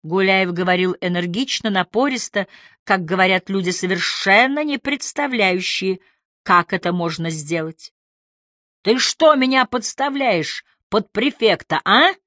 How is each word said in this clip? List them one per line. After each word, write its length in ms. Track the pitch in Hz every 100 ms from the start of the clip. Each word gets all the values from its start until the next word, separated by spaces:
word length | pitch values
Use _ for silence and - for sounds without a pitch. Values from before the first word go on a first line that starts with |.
Гуляев 480 | 160 185 190 190 190
говорил 440 | 175 185 180 185 -
энергично, 680 | 180 175 175 180 269 - 220
напористо, 760 | 190 175 214 277 254 - 208 185 - - _
как 220 | - 190 165
говорят 440 | 185 190 185 180
люди, 200 | 196 180
совершенно 920 | 175 180 185 - - 196 202 262 285
не 140 | 302 269
представляющие, 1200 | - 294 - - 285 247 190 185 180 - 185 185 _ _ _ _
как 300 | - 175 175
это 180 | 185 175
можно 380 | 180 170 160 165
сделать. 640 | 156 147 170 160 160 - _ _ _ _ _ _ _ _ _
«Ты 160 | - 247
что 380 | - - 320 294
меня 300 | 262 262 247
подставляешь 1000 | 254 - - 277 277 269 180 147 - _ _ _
под 220 | 214 -
префекта, 720 | - 262 - 226 170 - 156 -
а? 260 | 214 330 381